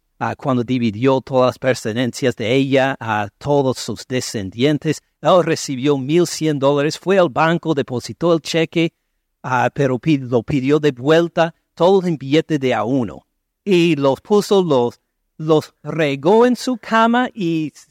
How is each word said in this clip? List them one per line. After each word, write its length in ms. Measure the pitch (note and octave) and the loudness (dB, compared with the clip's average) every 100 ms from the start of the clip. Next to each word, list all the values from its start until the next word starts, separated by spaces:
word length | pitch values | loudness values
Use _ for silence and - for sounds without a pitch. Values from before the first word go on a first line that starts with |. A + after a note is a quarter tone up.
| _ - | _ -8
Ah, 160 | A#2 A2 | -8 -6
cuando 260 | D3 B2 | -2 -2
dividió 560 | A#2 B2+ A#2 G#2 C3 C3 | -2 -2 -2 0 0 0
todas 280 | - C3 B2+ | 0 2 2
las 120 | - | 0
pertenencias 800 | C3 B2 A2+ A2 B2 - B2+ - | -2 -2 -4 -4 -4 -2 -2 -2
de 160 | A2 | 0
ella 420 | C3+ C3+ C3 C3+ C3 | 0 2 2 0 -2
a 300 | A2+ G#2+ G#2 - | -4 -4 -4 -6
todos 400 | C#3 C#3+ C3 B2+ | 0 0 0 -2
sus 300 | - G2+ - | -8 -10 -6
descendientes, 920 | B2+ - A#2 F#2+ G#2+ C#3 D3 D#3 C#3+ _ _ | -6 -4 -8 -8 -2 0 0 -2 -6 _ _
él 220 | D3 F3+ | 2 4
recibió 540 | D#3+ D3+ - C3 C#3+ C#3 | 2 -2 -4 -2 0 0
mil 300 | C3 E3+ E3+ | 0 0 0
cien 320 | - D#3 D3 | -2 -2 0
dólares, 380 | C3+ C#3+ D3 - | 2 2 0 -2
fue 200 | F3 G3 | 0 2
al 100 | E3+ | 2
banco, 460 | B2 D#3+ E3+ D#3+ | 2 0 0 -2
depositó 600 | C#3 B2 B2 - A2 E3+ | -2 -4 -6 -8 -2 0
el 60 | E3 | 0
cheque, 540 | - E3 D#3+ E3+ E3 - _ _ _ _ | 0 -2 -2 -2 -2 -4 _ _ _ _
ah, 280 | C3 B2+ B2 | -4 -2 0
pero 260 | - C#3 B2+ | 0 -2 0
pi-, 200 | D#3+ C#3+ | 0 -2
lo 240 | B2+ A#2+ | 0 -2
pidió 360 | - D3 C3 D3+ | 0 -2 0 0
de 120 | D3 | 0
vuelta, 640 | B2 C3+ D#3+ E3+ F3 E3 - _ | -2 2 2 2 0 -2 -4 _
todo 320 | - E3+ G3 F3+ | 0 2 4 2
en 100 | D3+ | -4
billete 400 | C3+ D3+ - D3+ | 0 0 0 -2
de 160 | C3 | 0
a 120 | A2+ G#2+ | -2 0
uno. 400 | C#3+ G#2 C2+ - _ _ _ - | -2 -4 -10 -20 _ _ _ 0
Y 300 | F3 E3+ D3 | 2 4 2
los 240 | C#3 B2+ | 2 0
puso, 420 | - G#3 - G3 | 0 0 2 2
los, 380 | F3+ C3 A#2+ - _ _ _ - | 2 2 0 -4 _ _ _ -6
los 360 | D#3 D#3 - _ | 0 0 0 _
regó 640 | D3 D3+ D3+ C#3 D3 A3 B3 | -8 -4 -2 0 2 4 4
en 120 | A#3+ | 0
su 180 | - B3 | -4 -6
cama 540 | - A3+ A3+ A#3+ B3+ | -2 2 2 2 -2
y 380 | - E3 D#3+ D#3 - _ | -4 -4 -2 -4 -10 _